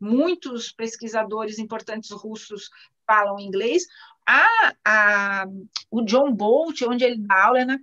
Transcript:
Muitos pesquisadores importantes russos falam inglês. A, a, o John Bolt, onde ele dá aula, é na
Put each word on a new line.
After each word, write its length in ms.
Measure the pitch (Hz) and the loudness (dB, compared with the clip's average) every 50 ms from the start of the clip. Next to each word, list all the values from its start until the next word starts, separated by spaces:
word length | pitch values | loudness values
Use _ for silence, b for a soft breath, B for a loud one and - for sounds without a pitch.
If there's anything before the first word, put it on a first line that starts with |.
Muitos 720 | 202 214 233 269 320 359 349 - - 269 247 233 233 - | -2 0 2 2 2 2 0 -4 -6 -10 -10 -10 -10 -12
pesquisadores 880 | - - 226 226 - - 233 220 220 220 214 196 214 220 220 214 214 226 | -10 -10 -10 -10 -8 -10 -12 -4 -4 -4 -4 -2 -6 -6 -6 -8 -8 -10
importantes 520 | 214 - 226 220 - - 214 226 - - | -10 -8 -10 -10 -10 -10 -12 -12 -12 -12
russos 600 | 208 202 - 220 220 - - - 208 196 - b b b b b _ _ _ | -16 -14 -14 -14 -14 -14 -14 -14 -16 -16 -16 b b b b b _ _ _
falam 320 | - 214 214 208 202 202 202 | 2 2 2 2 0 -4 -6
inglês. 460 | 202 196 185 196 220 247 302 359 - B B B B B B B _ - | -8 -6 -4 -4 -2 0 0 0 -2 B B B B B B B _ 2
A, 460 | 247 294 339 453 466 453 370 - - _ _ | 4 6 6 4 4 4 2 2 0 _ _
a, 600 | 214 214 214 208 208 208 202 202 202 196 196 190 190 196 196 190 - _ - - _ | 2 2 4 4 4 2 2 0 -2 -2 -4 -6 -6 -10 -14 -16 -14 _ -16 -12 _
o 120 | 220 233 | -4 -4
John 300 | 226 196 226 262 294 285 233 | 0 2 2 2 2 2 0
Bolt, 480 | 190 208 220 247 294 330 330 302 - | 0 2 2 2 2 2 -2 -4 -4
onde 220 | 254 233 247 240 254 | -4 -2 0 0 0
ele 140 | 247 247 220 | 0 0 -4
dá 260 | 208 202 190 190 202 | -2 2 4 4 6
aula, 160 | 233 254 254 | 6 4 2
é 40 | 254 | 2
na 140 | 254 269 269 | 0 -4 -6